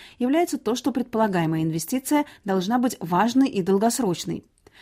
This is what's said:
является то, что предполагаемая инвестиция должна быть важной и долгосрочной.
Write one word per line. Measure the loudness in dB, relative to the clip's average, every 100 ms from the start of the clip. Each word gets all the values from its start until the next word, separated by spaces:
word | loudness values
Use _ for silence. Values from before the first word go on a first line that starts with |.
| -16 -4
является | 0 2 0 -2
то, | -4
что | -2 -2
предполагаемая | -4 -4 0 0 2 0 0
инвестиция | -2 -4 -4 -4 0 0 0 -6 -2
должна | -2 0 0
быть | 0 -2
важной | -2 0 2 2 2
и | 0
долгосрочной. | 2 2 2 2 -2 -2 -4 -8 -10 _ -20 -20